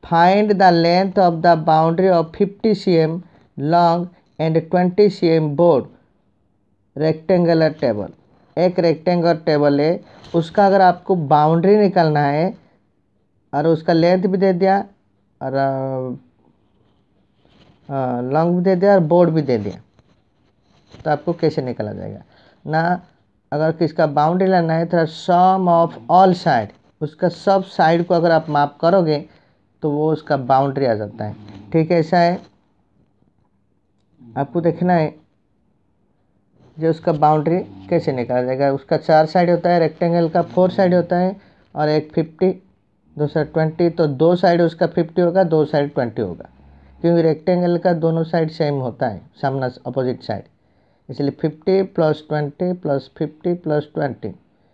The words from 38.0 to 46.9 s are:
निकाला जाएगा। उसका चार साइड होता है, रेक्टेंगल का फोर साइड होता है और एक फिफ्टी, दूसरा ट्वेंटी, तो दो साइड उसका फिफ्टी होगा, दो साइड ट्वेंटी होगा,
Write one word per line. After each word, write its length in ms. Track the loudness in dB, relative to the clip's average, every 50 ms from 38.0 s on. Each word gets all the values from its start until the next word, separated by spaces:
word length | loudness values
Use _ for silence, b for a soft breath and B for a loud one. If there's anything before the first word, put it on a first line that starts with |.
| -2 -2
निकाला 320 | -4 -4 -4 -2 -2 -2 -2
जाएगा। 280 | -2 -2 -2 0 -2 -2
उसका 240 | -2 -4 -4 -4
चार 280 | -4 0 2 4 4 4
साइड 240 | 2 2 0 2 2
होता 200 | 0 0 2 0
है, 100 | 2 2
रेक्टेंगल 500 | 2 0 -2 -2 -2 0 0 0 0 0
का 120 | 0 -2 -2
फोर 280 | 0 0 0 0 2
साइड 220 | 2 2 2 2 2
होता 240 | 0 0 0 -2
है 180 | -2 -2 -2 -4 -8 b b b b b b _
और 140 | -4 -2 0
एक 220 | 0 -2 -4 -4 -6
फिफ्टी, 380 | -6 -6 -6 -4 -2 -2 -2 -2 -4 _ _ _ _ _ _ _ _ _ _ _
दूसरा 280 | -6 -6 -4 -2 -4 -4
ट्वेंटी, 460 | -2 -2 -2 -2 -2 -2 0 -2 -2
तो 180 | 0 0 -2
दो 280 | -2 0 0 2 2 2
साइड 260 | 2 2 2 2 2
उसका 260 | 0 0 0 -2 -4 -2
फिफ्टी 320 | -2 -4 -4 -4 -2 0
होगा, 220 | 0 0 2 0 0
दो 200 | 2 2 0 0
साइड 280 | 0 0 -2 -2 -2 -2
ट्वेंटी 280 | -4 -4 -4 -4 -6
होगा, 280 | -6 -8 -8 -12 -16 -20 b b b b b b b b